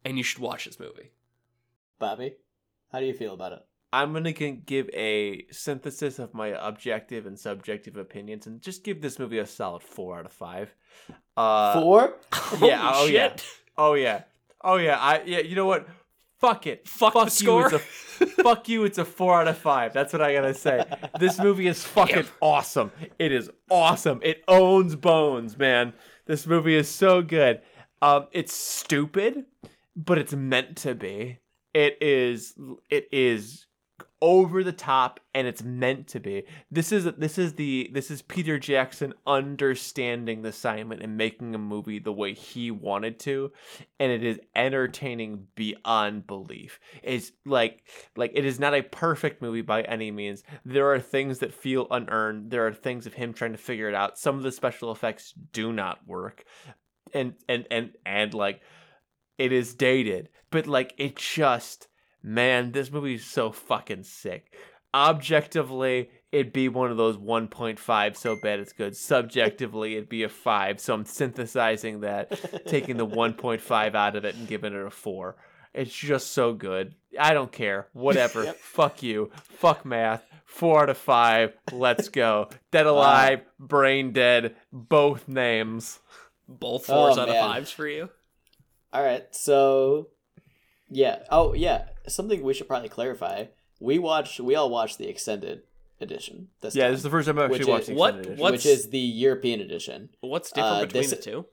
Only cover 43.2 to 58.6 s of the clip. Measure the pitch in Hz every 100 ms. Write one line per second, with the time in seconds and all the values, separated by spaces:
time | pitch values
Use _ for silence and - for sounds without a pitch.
43.2 | 143 135 139 _ - - - _ 135 120
44.2 | 117 113 _ - 127 135 127 - 139 117
45.2 | 110 104 98 - 107 104 - 113 104 104
46.2 | 98 98 95 - - - _ - - 127
47.2 | - _ 139 131 113 - _ - - -
48.2 | 120 - 139 123 143 143 - - 165 151
49.2 | 151 147 120 117 - 110 110 113 110 104
50.2 | 101 101 _ 123 127 135 139 135 - 139
51.2 | 135 131 123 - 135 131 123 123 110 110
52.2 | 107 107 104 120 113 107 131 120 117 -
53.2 | 120 110 117 110 - 117 107 101 101 -
54.2 | 151 139 131 127 127 - 117 110 117 107
55.2 | - - - 110 110 113 95 - - 90
56.2 | 95 - - - - - _ _ _ 147
57.2 | 127 - - 120 120 117 117 _ - 101
58.2 | 107 107 101 98